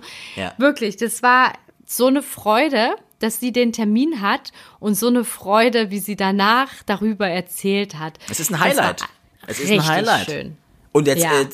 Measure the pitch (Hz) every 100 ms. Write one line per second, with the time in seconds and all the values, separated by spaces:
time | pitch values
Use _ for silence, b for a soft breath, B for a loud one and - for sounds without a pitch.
0 | B B B B 92 - 277 285 226 190
1 | 226 - 247 254 247 - _ _ - -
2 | 247 277 269 - - 214 302 262 240 403
3 | - _ 220 - 247 240 240 226 214 214
4 | 294 294 196 247 - B B B 208 208
5 | 233 247 233 - 190 214 233 233 214 202
6 | 185 202 190 196 196 240 269 - - 196
7 | 214 202 202 175 180 - 196 196 202 156
8 | 156 - B - 156 160 190 277 185 -
9 | - - _ _ - 113 175 208 156 160
10 | 202 151 95 143 135 156 _ _ _ 147
11 | 143 139 165 147 135